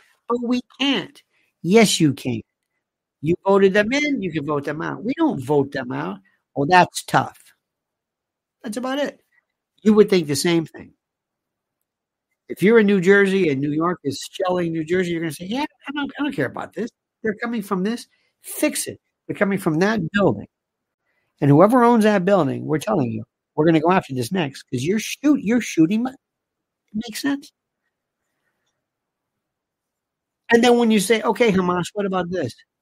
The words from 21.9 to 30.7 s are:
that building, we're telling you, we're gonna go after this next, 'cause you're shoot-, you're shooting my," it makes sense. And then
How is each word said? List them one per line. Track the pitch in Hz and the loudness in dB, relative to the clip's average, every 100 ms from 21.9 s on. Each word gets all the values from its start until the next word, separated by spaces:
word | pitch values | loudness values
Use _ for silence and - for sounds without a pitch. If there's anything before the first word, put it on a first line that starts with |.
| 240 | 4
that | 214 208 | 4 2
building, | 180 202 139 120 | 2 2 2 -2
we're | 131 151 | -4 -4
telling | 214 202 120 | -2 -2 -2
you, | 110 113 _ _ | -6 -12 _ _
we're | - 160 | 0 2
gonna | 160 | 4
go | 165 | 4
after | 185 - | 0 0
this | 131 117 | -6 -4
next, | 185 143 - | -4 -4 -8
'cause | - 127 | -8 -6
you're | 143 214 | -2 -2
shoot-, | - - 294 277 | -4 -4 0 0
you're | 180 240 | 0 -2
shooting | - - 160 214 | 0 0 2 0
my," | 254 | -4
it | 262 _ _ _ _ _ _ _ 214 226 | -10 _ _ _ _ _ _ _ -10 -10
makes | 214 | -6
sense. | 277 285 - _ _ _ _ _ _ _ _ _ _ _ _ _ _ _ _ _ _ _ _ _ _ _ _ _ _ _ _ _ - | -4 -6 -8 _ _ _ _ _ _ _ _ _ _ _ _ _ _ _ _ _ _ _ _ _ _ _ _ _ _ _ _ _ 0
And | 233 | 4
then | 240 | 6